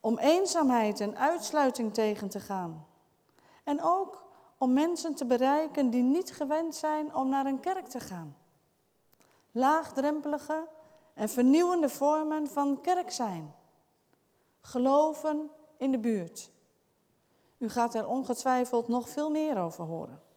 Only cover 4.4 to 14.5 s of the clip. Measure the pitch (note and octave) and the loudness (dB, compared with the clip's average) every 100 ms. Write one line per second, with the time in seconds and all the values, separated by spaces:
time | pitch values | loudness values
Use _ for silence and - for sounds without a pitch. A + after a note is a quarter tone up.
4.4 | - _ C4 B3+ D#4+ E4+ E4 C#4 B3 B3 | -20 _ 2 4 4 0 -4 -4 0 2
5.4 | C4 D4 D#4 D4+ C4 A#3+ B3 D4+ F#4+ - | 4 2 0 0 2 4 4 2 0 -6
6.4 | C#4+ D4+ E4 D4 D#4 D4+ D4+ - C4 C4+ | -2 -2 -2 -4 -4 -2 -4 -2 0 0
7.4 | C#4 C4+ E4 F#4+ - - - F3 D#3+ C#3 | 0 -2 -4 -6 -6 -12 -10 -12 -12 -18
8.4 | _ _ _ _ _ _ _ _ _ _ | _ _ _ _ _ _ _ _ _ _
9.4 | _ A#3 B3+ D#4 D#4 - C#4 D4+ D4 D4 | _ 0 4 2 0 -2 -2 -2 -4 -6
10.4 | - D#4 D#4+ - - - _ - G#3 B3 | -4 -6 -6 -16 -20 -20 _ -6 -4 2
11.4 | B3+ D4 F4 F4+ D4 - C#4+ D#4 D#4 D#4 | 6 6 6 4 0 2 2 2 0 -2
12.4 | D4 C#4+ C#4+ C#4 - F4+ F4+ - A3+ F3 | -4 -2 0 0 0 0 -2 -4 -4 -4
13.4 | D3+ - _ _ _ _ _ _ _ _ | -10 -16 _ _ _ _ _ _ _ _
14.4 | _ | _